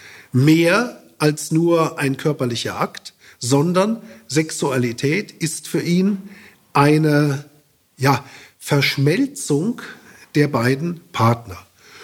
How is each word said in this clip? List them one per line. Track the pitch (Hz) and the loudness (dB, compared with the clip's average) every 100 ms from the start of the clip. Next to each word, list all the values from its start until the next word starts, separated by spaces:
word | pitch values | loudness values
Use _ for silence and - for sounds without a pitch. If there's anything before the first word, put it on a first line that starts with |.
| - - - | -20 -20 -4
mehr | 127 143 160 170 196 240 - - - | 2 4 4 4 2 0 -8 -16 -2
als | 151 151 - | 0 0 -2
nur | 160 170 170 156 - | 0 2 2 0 -2
ein | 139 135 | -4 -2
körperlicher | 156 147 127 113 110 92 | -4 -2 -4 -4 -6 -4
Akt, | 190 - - - - - | -6 -8 -20 -20 -20 -10
sondern | 120 139 165 180 202 226 - - - | 0 0 2 2 0 -2 -8 -20 -6
Sexualität | 147 160 - 147 131 123 117 135 175 208 | -2 -2 -2 -2 -2 -2 -2 -2 -2 -6
ist | - 156 - - | -8 -8 -8 -6
für | 165 | -4
ihn | - 175 190 196 - - - _ _ | 0 0 0 -2 -8 -20 -20 _ _
eine, | - 143 151 156 147 147 139 - _ _ _ _ - | 2 4 4 4 2 2 -2 -8 _ _ _ _ -2
ja, | 135 131 - - - _ | 0 0 -4 -20 -20 _
Verschmelzung | - 143 135 - 139 190 277 - - 143 196 240 - - - - - 151 | -4 -2 0 0 2 2 -2 -4 -4 -2 -2 -6 -10 -20 -20 -20 -4 0
der | 147 | 2
beiden | 123 123 135 170 170 - | 2 0 0 -4 -8 -8
Partner. | - 117 117 - 90 - _ - - | 0 2 2 -2 -18 -20 _ -20 -20